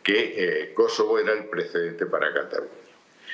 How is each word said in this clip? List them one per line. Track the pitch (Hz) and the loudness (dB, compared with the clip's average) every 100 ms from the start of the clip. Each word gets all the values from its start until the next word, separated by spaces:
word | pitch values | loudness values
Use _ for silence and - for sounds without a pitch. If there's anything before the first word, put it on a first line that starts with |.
que, | - 107 110 - | 0 2 2 0
eh, | 90 78 76 | 0 0 -2
Kosovo | - 117 - 107 110 | 2 2 4 2 4
era | 101 | 2
el | 107 - | 0 -2
precedente | 87 87 87 85 - - | -4 -2 -2 -2 -2 -2
para | 78 73 | 0 0
Cataluña. | 71 - - - - - - _ - - | 0 -2 -4 -6 -12 -20 -20 _ -20 -14